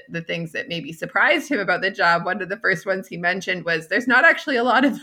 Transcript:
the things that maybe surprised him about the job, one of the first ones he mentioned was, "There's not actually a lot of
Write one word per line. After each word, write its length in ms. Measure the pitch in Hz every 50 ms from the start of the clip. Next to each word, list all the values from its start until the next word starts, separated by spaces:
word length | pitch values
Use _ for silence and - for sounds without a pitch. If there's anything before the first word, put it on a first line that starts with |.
| - -
the 120 | 170 170
things 300 | 165 - 175 170 165 160
that 160 | - - 170
maybe 260 | - 170 165 139 143 165
surprised 560 | - 180 165 - 196 220 269 339 311 - -
him 100 | 285 208
about 220 | 196 180 180 -
the 80 | 180 190
job, 340 | - - 180 170 170 170 170
one 160 | 180 185 208
of 100 | 185 170
the 80 | 196
first 280 | 220 - 190 190 - -
ones 220 | 202 185 190 190
he 100 | - -
mentioned 480 | 170 175 175 180 190 185 202 185 180 165
was, 220 | 170 165 160 160
"There's 200 | - 185 233 247
not 180 | 254 240 254 320
actually 320 | 330 320 - - 311 269
a 60 | 233 240
lot 220 | 254 220 254 269
of 140 | 277 214 -